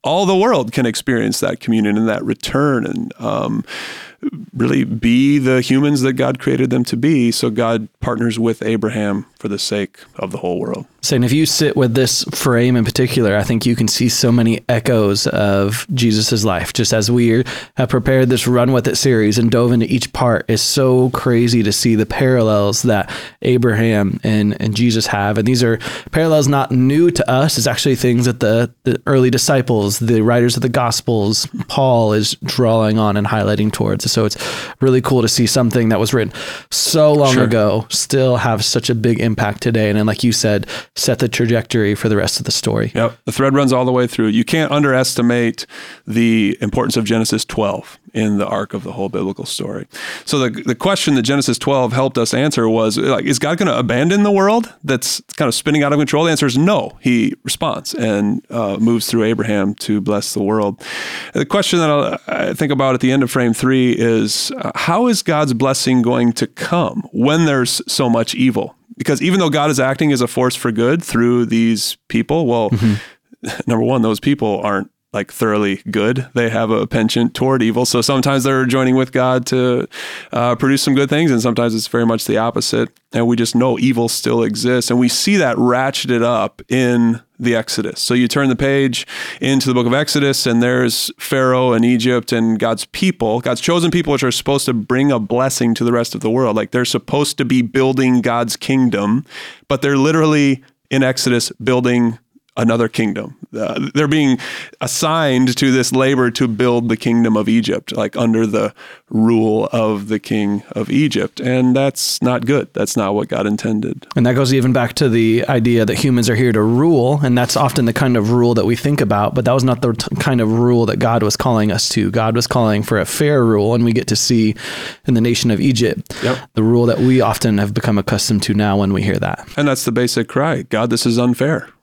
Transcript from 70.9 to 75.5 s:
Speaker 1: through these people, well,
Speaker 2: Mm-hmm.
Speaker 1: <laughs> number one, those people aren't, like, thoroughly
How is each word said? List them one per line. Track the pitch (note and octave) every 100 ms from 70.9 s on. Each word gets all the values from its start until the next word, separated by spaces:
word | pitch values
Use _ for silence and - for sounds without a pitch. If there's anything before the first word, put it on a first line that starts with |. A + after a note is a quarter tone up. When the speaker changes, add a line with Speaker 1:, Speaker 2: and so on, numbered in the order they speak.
| E3
Speaker 1:
through | - A#2 A#2+ A#2+ A#2
these | A2+ A2+ G#2+ - - _
people, | A2+ A2+ D#3 C#3
well, | A#2 G#2+
Speaker 2:
Mm-hmm. | A#2 A2 G#2 - _ _ - - -
Speaker 1:
<laughs> | -
number | A2+
one, | A#2 C3
those | A2 G#2+
people | C#3+ C#3+ A2 G2
aren't, | G#2 G2 G2 _ _
like, | A2 F#2+
thoroughly | - A2+